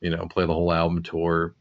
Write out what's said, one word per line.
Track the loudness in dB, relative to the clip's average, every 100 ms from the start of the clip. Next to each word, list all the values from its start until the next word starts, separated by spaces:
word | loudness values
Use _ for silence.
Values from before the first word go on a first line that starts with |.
you | -4
know, | -4 -4
play | 0 0
the |
whole | 2 2
album | 2 2 0
tour | -4 -2 0 0 -2 -8